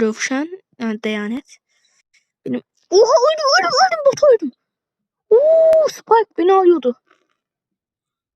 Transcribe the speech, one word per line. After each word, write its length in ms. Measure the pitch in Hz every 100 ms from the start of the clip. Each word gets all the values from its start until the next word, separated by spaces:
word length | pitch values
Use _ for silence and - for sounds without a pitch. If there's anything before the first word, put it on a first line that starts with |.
Rövşen. 600 | 220 220 - 262 320 381 _ -
Yani 240 | 226 220
Deyanet. 540 | 226 214 208 247 - _ _ _ _ _ _ _ _ _ -
Benim... 160 | 247 - _ -
Oha, 100 | 370
öldüm, 460 | 453 523 539 640 571 679
öldüm, 100 | 698 622 762
öldüm. 120 | 659 554
Bot 160 | 453
öldüm. 280 | 587 466 277 - _ _ _ _ _ _ -
Oo, 580 | 453 605 659 640 640 571
Spike 460 | - - 453 415 -
beni 140 | 349
alıyordu. 420 | 392 370 339 247 240 _ _ _ _ _ _ _ _ _ _ _ _ _